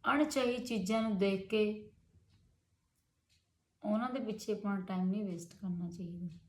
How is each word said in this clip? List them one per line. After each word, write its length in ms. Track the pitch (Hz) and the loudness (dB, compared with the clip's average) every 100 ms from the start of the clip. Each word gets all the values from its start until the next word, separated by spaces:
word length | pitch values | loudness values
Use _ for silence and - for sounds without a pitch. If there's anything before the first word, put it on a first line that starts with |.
| - | 4
ਅਣਚਾਹੀ 460 | 285 302 277 247 247 | 4 4 2 2 0
ਚੀਜ਼ਾਂ 440 | - 220 185 220 | -2 -2 2 2
ਨੂੰ 160 | 220 196 | 2 2
ਦੇਖ 320 | 196 196 190 | 2 2 0
ਕੇ 420 | 220 214 214 214 _ _ - _ _ _ _ _ _ _ _ _ _ _ _ _ _ _ _ | 2 2 0 -10 _ _ -20 _ _ _ _ _ _ _ _ _ _ _ _ _ _ _ _
ਉਹਨਾਂ 260 | 208 214 254 | 0 2 2
ਦੇ 100 | 262 | -2
ਪਿੱਛੇ 340 | 220 208 - | -2 -4 -4
ਆਪਣਾ 260 | 202 202 196 | -2 0 -2
ਟਾਈਮ 300 | 185 185 185 | -2 0 2
ਨਹੀਂ 160 | 202 202 | 0 -2
ਵੇਸਟ 300 | 170 170 - | -4 -8 -8
ਕਰਨਾ 340 | 185 175 175 | -4 -4 -4
ਚਾਹੀਦਾ। 380 | 170 175 175 175 160 | -6 -8 -6 -8 -10